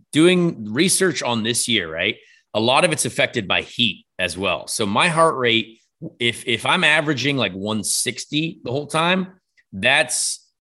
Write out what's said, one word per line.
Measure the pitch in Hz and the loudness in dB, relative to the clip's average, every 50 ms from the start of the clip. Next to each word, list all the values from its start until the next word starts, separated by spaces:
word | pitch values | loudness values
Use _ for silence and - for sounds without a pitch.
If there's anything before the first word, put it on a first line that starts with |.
| - _ - | -16 _ 2
doing | 143 160 175 185 180 175 170 - - 107 104 107 | 4 6 6 6 6 2 0 0 -4 -8 -6 0
research | 127 180 185 - - 190 185 156 - - | 0 2 2 2 2 2 0 0 -2 -2
on | 123 117 113 104 | -2 -2 0 0
this | 117 120 - - - | -2 -2 -2 0 0
year, | 117 104 87 80 78 | 0 0 0 -2 -4
right? | 82 90 104 120 - - _ _ _ _ _ - | -2 -2 -2 -2 -4 -12 _ _ _ _ _ -2
A | 107 | 0
lot | 113 120 131 151 175 | 2 4 4 4 4
of | 175 151 | 2 0
it's | 143 - | -2 -4
affected | 123 - - 135 123 - 123 101 | -4 0 -2 -2 0 0 -4 -4
by | 87 98 87 82 | -2 -2 -2 -2
heat | - - - 120 104 87 - - _ _ - | -4 -4 -2 -2 -2 -2 -6 -14 _ _ -4
as | 92 87 80 | -4 -4 -4
well. | 90 98 95 85 - - | -4 -2 -2 -2 -4 -4
So | - - - 113 | -8 -4 -4 -2
my | 98 104 127 160 180 | 0 0 2 2 2
heart | 156 160 165 165 139 | 4 4 4 4 4
rate, | 131 123 117 113 113 110 - - _ _ _ _ _ 165 - - _ | 2 0 2 2 2 0 -2 -10 _ _ _ _ _ -18 -18 -8 _
if, | 120 117 110 - - | -2 -2 -2 -2 -2
if | - 117 98 - | -2 -2 -2 0
I'm | 143 160 180 170 | 0 2 2 4
averaging, | 151 151 160 156 151 151 123 117 143 139 | 4 4 2 2 0 -2 0 -2 -2 0
like, | 131 113 95 90 | 0 -2 -2 -4
one | 95 98 104 110 107 95 | -4 -4 -4 -4 -2 -2
sixty | - - - - - 104 - - - 143 151 160 165 - - - | -2 -4 -2 -2 -4 -6 -6 -10 -6 -4 -4 -4 -4 -8 -10 -8
the | 123 120 | -6 -6
whole | 143 147 | -6 -6
time, | 143 - 156 165 175 185 185 185 185 - _ _ _ _ _ _ _ - | -4 -2 -2 0 2 0 0 -2 -6 -10 _ _ _ _ _ _ _ -10
that's | 98 98 123 139 151 156 147 - - - - - - _ _ _ _ _ _ | 0 2 4 4 4 2 0 -2 -4 -4 -4 -6 -8 _ _ _ _ _ _